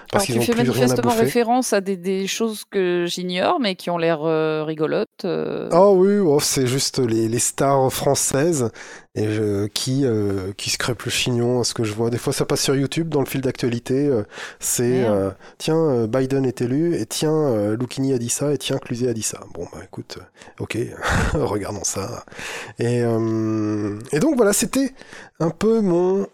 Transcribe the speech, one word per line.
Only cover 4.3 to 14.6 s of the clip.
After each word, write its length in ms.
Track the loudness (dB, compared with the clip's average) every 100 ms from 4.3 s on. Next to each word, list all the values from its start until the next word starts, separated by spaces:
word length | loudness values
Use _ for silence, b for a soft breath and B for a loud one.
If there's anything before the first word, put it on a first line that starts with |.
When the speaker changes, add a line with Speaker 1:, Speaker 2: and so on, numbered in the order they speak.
| 0 0 -2
Speaker 2:
rigolotes, 600 | -4 -2 0 0 -2 -6 -4
euh. 420 | -4 -4 -6 2
Speaker 1:
Ah 180 | 6 8
oui, 260 | 8 6 4
oh, 200 | 4 4
c'est 260 | 2 0 0
juste 340 | 0 -2 0
les, 280 | 0 2 0
les 120 | 0
stars 520 | -2 0 2 4 2
françaises 800 | 2 0 2 0 2 2 2 -2 B B B B -4
et 140 | -2
je, 340 | 0 0 0 -2
qui, 380 | -2 -2 0 2
euh, 480 | 2 0 -2 -4 -6
qui 140 | -6
se 80 | -4
crêpent 260 | -4 -4
le 80 | -4
chignon 480 | -2 0 0 2 0
à 60 | 0
ce 80 |
que 100 | -2
je 100 | -2
vois. 160 | -2 -2
Des 80 | 0
fois, 140 | -2
ça 140 | -2 0
passe 160 | 0
sur 120 | 2
YouTube, 360 | 0 0 -2 0
dans 100 | 0
le 80 | 0
fil 140 | -2
d'actualité, 640 | -2 -2 -2 -2 -2 0 2
euh, 160 | 0 -2 B B B